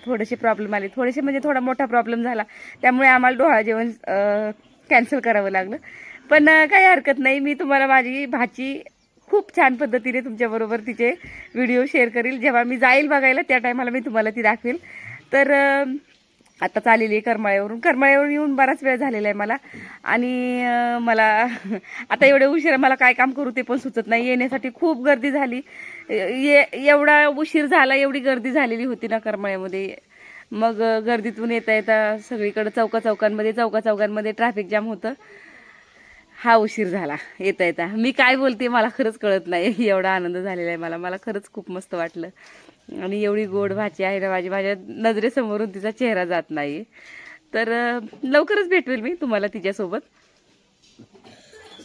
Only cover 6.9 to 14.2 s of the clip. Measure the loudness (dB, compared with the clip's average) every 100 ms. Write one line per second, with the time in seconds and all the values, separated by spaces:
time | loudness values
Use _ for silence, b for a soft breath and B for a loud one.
6.9 | 6 2 0 2 2 0 -2 2 2 6
7.9 | 4 2 -4 -4 -2 -4 -4 -10 -10 -14
8.9 | _ _ _ _ -2 0 2 2 2 -2
9.9 | -2 -2 -4 -6 -4 -2 -2 -2 -4 -6
10.9 | -2 -2 -2 B B B -4 0 2 2
11.9 | 2 2 2 -4 0 2 2 0 2 4
12.9 | 4 4 2 2 2 0 0 0 -2 -2
13.9 | -4 -2 -2